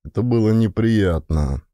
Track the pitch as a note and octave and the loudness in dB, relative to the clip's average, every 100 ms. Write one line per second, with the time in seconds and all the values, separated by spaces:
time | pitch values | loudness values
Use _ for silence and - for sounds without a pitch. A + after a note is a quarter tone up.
0 | - - A#2+ A#2 A2 A2 A2 G2+ A2+ A2 | -10 -4 0 2 2 2 0 0 0 2
1 | F#2+ D#2+ - D#2 C#2 C2+ - | 2 0 -2 -2 -2 -4 -10